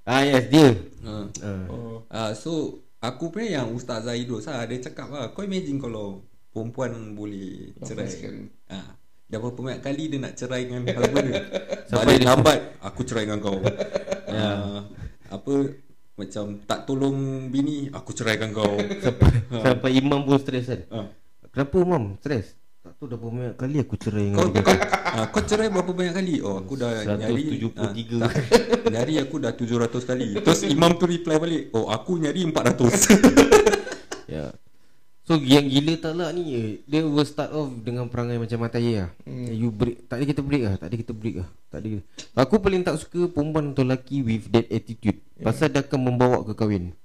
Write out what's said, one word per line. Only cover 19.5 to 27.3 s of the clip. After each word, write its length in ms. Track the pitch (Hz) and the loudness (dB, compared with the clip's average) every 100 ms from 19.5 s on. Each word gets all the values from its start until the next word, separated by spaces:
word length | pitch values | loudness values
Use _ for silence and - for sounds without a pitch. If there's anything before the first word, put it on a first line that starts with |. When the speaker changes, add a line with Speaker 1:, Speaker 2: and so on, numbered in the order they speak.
| 120 | 0
Speaker 1:
sampai 260 | 131 123 131 131 | 2 2 2 2
imam 260 | 139 143 | 4 2
pun 160 | 139 139 | 4 2
stres 280 | 139 127 120 | 2 -4 -4
kan. 160 | 107 - | -8 -8
Speaker 2:
Ah. 180 | 110 101 - - - - | -10 -10 -14 -20 -20 -10
Speaker 1:
"Kenapa, 260 | 131 139 185 | -6 0 2
Imam 260 | 180 165 101 98 | 2 0 -2 -6
stres?" 360 | 143 131 - - - - | -4 -4 -4 -16 -20 -20
"Tak 140 | - - | -20 -16
tahu 100 | 139 | -12
dah 100 | 117 | -10
berapa 160 | 113 120 | -8 -8
banyak 200 | 123 - | -8 -6
kali 200 | 131 147 | -2 -2
aku 160 | 123 104 | -2 -4
cerai 260 | 117 104 101 | -4 -2 0
dengan 100 | 101 | 2
Speaker 2:
Kau, 80 | 180 | 4
Speaker 1:
dia." 140 | 101 | 4
Speaker 2:
kau, 160 | 101 190 202 180 175 | 4 4 2 -2 -2
ah, 140 | 127 - | -4 -2
kau 140 | 214 | -2
cerai 260 | - 214 220 | 0 0 2
berapa 240 | 185 180 | 0 -2
banyak 220 | 180 180 175 | -2 -2 -2
kali? 180 | 185 151 | -2 -2
"Oh, 160 | 101 98 | -4 -6
aku 160 | 95 135 | -6 -4
dah 160 | 120 113 | -4 -2
nyari, 140 | 104 104 | -2 -2
Speaker 1:
Seratus 340 | 110 | 0